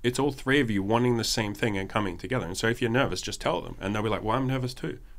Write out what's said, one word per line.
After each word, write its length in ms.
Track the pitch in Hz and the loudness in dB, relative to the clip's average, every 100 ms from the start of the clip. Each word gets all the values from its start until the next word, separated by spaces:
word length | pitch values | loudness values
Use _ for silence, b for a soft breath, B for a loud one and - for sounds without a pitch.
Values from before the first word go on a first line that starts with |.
It's 160 | 120 123 | -2 2
all 120 | 139 | 0
three 280 | 135 131 143 | 0 2 4
of 80 | 113 | 4
you 140 | 101 | 2
wanting 340 | 98 117 123 117 | 4 4 4 2
the 60 | |
same 320 | 107 120 104 104 | 2 0 -2 0
thing 200 | 117 98 | 0 0
and 120 | 95 | 0
coming 260 | 113 98 87 | -2 -2 -4
together. 280 | 92 127 85 | -4 -2 -2
And 100 | 92 | -2
so 120 | 113 | 0
if 120 | 113 | 0
you're 100 | 117 | 2
nervous, 300 | 127 104 92 | 2 2 -2
just 200 | 107 - | -6 -4
tell 180 | 143 170 | -2 -2
them. 140 | 82 - | -4 -6
And 120 | 95 | -4
they'll 100 | 107 | 0
be 60 | 110 | 0
like, 140 | 92 | 0
"Well, 140 | 107 123 | 0 0
I'm 100 | 131 | 0
nervous 280 | 131 123 - | 0 -2 -6
too." 240 | 80 - b | -8 -8 b